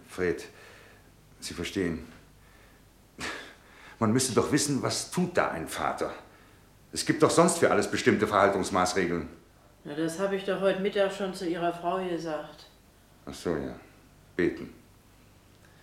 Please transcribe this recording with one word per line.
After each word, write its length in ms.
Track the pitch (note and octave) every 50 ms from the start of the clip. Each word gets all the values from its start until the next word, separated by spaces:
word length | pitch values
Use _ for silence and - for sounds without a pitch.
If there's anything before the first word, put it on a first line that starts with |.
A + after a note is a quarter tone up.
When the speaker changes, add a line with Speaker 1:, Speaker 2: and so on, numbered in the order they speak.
| - -
Speaker 1:
Fred, 380 | - - F#2 F2 E2 - - - - - - - - - - - - - - - - - - - - -
Sie 140 | - - -
verstehen, 520 | - E2+ - - G2+ F#2 E2+ E2 D#2+ - - - - - - - - - - - - - - - - _ _ _ _ _ _ _ - - - - - - - - - - - - - - - - -
man 140 | A2+ G#2+
müsste 200 | A2 C3 - -
doch 200 | G#2+ - - -
wissen, 300 | C3+ C#3+ - D3 C#3+ A#2+
was 280 | G2 B2 - - - -
tut 260 | - F3 F3+ F3 -
da 140 | - D2+ -
ein 160 | - E2 D#2+
Vater? 460 | - - - D#2 C2 - - - C#2+ - - - - - - - - - - - - - - _ -
Es 120 | - D#2+ -
gibt 180 | - C#3+ D3
doch 80 | D#3 B2+
sonst 280 | - D#3+ E3+ F#3 F3+ -
für 120 | B2+ -
alles 200 | F2 G2+ G2+ -
bestimmte 360 | - G2+ - B2 G#2 G2+ G#2+
Verhaltungsmaßregeln. 1040 | G#2 G2+ G2 G2 G2 - F#2+ F#2 - G2 F#2 F2+ F2+ - F#2+ F2+ E2+ F2 E2+ D2+ D#2 - - - _ _ _ _ - _ _ -
Speaker 2:
Na, 100 | D#3 C#3+
das 260 | D3+ E3 D#3+ E3 F3+
hab 120 | G3 G3
ich 120 | G3 F#3+ -
doch 160 | G3+ F#3 F3+
heute 200 | F#3+ G3 F#3 F#3+
Mittag 320 | F#3+ G#3 G3+ G3+ G3 G3
schon 220 | G3 - G3+ F#3 F3+
zu 140 | - F#3+ E3
Ihrer 240 | F3 F3 E3+ F3
Frau 260 | E3 E3 D#3+ F3 F#3 F#3+ F#3 F3+
gesagt. 580 | E3+ D#3+ E3 E3 D#3 D3 D3+ - - - - - - - _ - _ _ _ _ - - -
Speaker 1:
Ach 80 | - -
so, 220 | - - F2+ D#2+
ja. 180 | D2 - - - - - - - - - - - - - - -
Beten. 360 | - - - - - - - - - - - - - _ - - - - _ - - _ - - _ - - - -